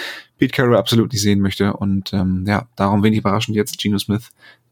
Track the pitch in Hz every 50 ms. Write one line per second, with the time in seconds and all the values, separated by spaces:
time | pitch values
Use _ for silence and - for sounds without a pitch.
0 | - - - - - _ _ _ 139 127 - - 131 120 120 98 117 - 120 117
1 | 107 - - 101 101 104 101 101 98 95 - - 101 101 98 - 101 98 98 98
2 | 95 - - 101 92 92 92 92 92 95 104 98 - - _ - 98 98 104 101
3 | 101 110 107 110 98 101 98 104 117 - 110 107 101 - - - - 104 104 98
4 | - - 101 104 - - - _ - - - _ _ _